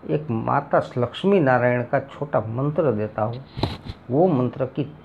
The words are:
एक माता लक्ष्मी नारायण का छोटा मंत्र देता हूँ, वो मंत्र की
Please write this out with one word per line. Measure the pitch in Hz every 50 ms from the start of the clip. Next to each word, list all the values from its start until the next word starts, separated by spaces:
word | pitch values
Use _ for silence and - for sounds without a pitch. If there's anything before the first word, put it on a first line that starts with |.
| - -
एक | 156 151 - -
माता | 117 113 117 120 123 139 147 - - - - - - 131
लक्ष्मी | 120 120 - - - 190 202 196
नारायण | 156 131 127 123 120 123 123 123 120
का | 120 - 139
छोटा | - - - - 143 147 - 135
मंत्र | 110 107 113 120 135 147 147 185 170 143 113
देता | 107 107 107 - - 107
हूँ, | 110 117 127 135 - - - - - - - - - - - - -
वो | 120 139 175 190
मंत्र | 165 123 123 123 - - 135
की | 123 - - 143 143 - - -